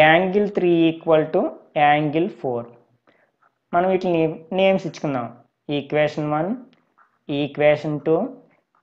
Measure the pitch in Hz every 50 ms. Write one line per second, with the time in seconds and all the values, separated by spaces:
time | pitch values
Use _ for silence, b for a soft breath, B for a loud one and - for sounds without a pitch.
0 | 151 156 160 170 190 190 185 208 208 196 202 202 180 175 170 165 165 165 160 165
1 | - 165 160 156 151 151 160 180 175 160 - - - _ _ 160 147 147 147 151
2 | 156 151 139 165 170 208 - - - 135 123 120 117 - - - _ _ _ _
3 | _ _ _ _ _ _ _ _ _ _ _ _ _ _ - 175 180 190 190 180
4 | 185 185 175 165 160 160 160 - - - 185 185 190 190 190 185 - 170 - -
5 | - 151 139 127 117 117 - - _ _ _ _ _ - 147 143 - - 156 151
6 | 151 147 151 156 151 151 151 151 165 185 240 254 - - _ _ _ _ _ _
7 | _ _ _ _ _ - 143 143 147 143 143 147 147 151 151 147 - 160 151 143
8 | - 160 160 170 214 269 - - _ _ _ _ _ _ _ _